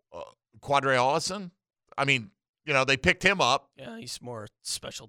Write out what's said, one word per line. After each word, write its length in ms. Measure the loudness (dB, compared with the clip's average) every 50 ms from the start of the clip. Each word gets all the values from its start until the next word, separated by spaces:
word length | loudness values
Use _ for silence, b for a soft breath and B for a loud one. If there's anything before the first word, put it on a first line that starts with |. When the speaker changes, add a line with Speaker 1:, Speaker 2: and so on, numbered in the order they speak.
| _ _ -16
Speaker 1:
uh, 80 | -16 -16 -16 -18 _ _ _ _ -12
Quadre 360 | -2 0 2 2 4 4 4
Allison? 540 | 4 4 4 2 0 -2 -4 -6 -8 -10 -14 -16 _ _ _ _ _ _ _ -6
I 80 | -2 0
mean, 260 | 2 2 0 0 -6 _ _ _ _ _ _ _
you 80 | 0 0
know, 120 | 2 2
they 120 | 2 2
picked 260 | 2 2 0 2 2 2
him 180 | 2 2 2
up. 300 | 2 2 2 0 -2 _ _
Speaker 2:
Yeah, 200 | -20 -18 -16 -16 -14
he's 220 | -12 -12 -12 -12
more 280 | -12 -12 -12 -12 -12 -16 _ _ -10
special 460 | -8 -8 -8 -8 -10 -14 -14 -14